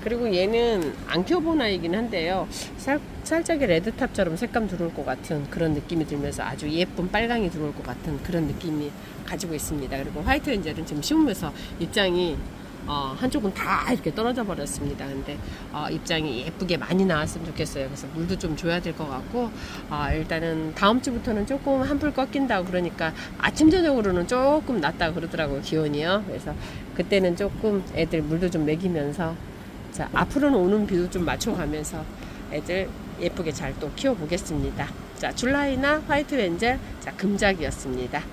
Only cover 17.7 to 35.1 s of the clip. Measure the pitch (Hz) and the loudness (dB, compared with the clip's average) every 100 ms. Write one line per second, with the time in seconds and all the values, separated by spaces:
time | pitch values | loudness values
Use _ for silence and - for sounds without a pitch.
17.7 | 147 135 139 139 160 170 185 175 147 170 | -4 -6 -6 -8 -6 -2 -2 -2 -2 0
18.7 | 175 170 156 156 131 143 226 233 214 - | 0 -2 -4 -6 -6 -4 -2 -2 -4 -10
19.7 | - - 147 143 151 156 165 165 160 156 | -10 -6 -2 0 0 0 0 0 0 -2
20.7 | 156 202 247 277 233 - 214 208 269 285 | 4 6 6 2 -2 0 0 0 0 2
21.7 | 269 262 294 302 269 262 277 269 202 180 | 2 2 2 0 0 0 0 2 2 2
22.7 | 180 175 - 160 160 - - - - 311 | 0 0 0 -4 -4 -10 -2 -2 6 8
23.7 | 359 330 269 202 180 175 254 269 302 208 | 8 6 4 4 2 2 4 6 4 4
24.7 | 233 147 170 170 170 160 165 151 139 - | 0 0 2 0 0 -4 -2 0 0 0
25.7 | 156 156 147 160 196 190 143 160 151 - | 2 2 2 2 2 0 -6 -6 -8 -8
26.7 | - - - 180 202 185 175 202 - 220 | -10 -10 -4 2 4 4 2 0 0 2
27.7 | 202 175 160 160 165 151 165 180 170 147 | 2 0 0 0 2 2 2 2 2 2
28.7 | 160 185 165 143 147 165 165 - - - | 2 2 0 0 -2 -2 -4 -10 -12 -14
29.7 | - - - 147 - 175 285 285 262 180 | -12 -12 -6 0 2 2 4 6 6 6
30.7 | 214 208 180 175 190 165 131 233 190 147 | 4 4 2 2 0 -2 0 -2 0 -2
31.7 | 151 151 165 156 - - - - 147 151 | -2 -4 -6 -8 -10 -12 -12 -6 -6 -2
32.7 | 180 190 - - - 175 - 160 - 143 | -2 -2 -6 -10 -4 -4 -2 -4 -2 -6
33.7 | 135 147 - 269 226 156 170 - 151 - | -4 -6 0 0 0 -2 -2 -2 -2 -2
34.7 | - 147 - - | -2 -6 -8 -12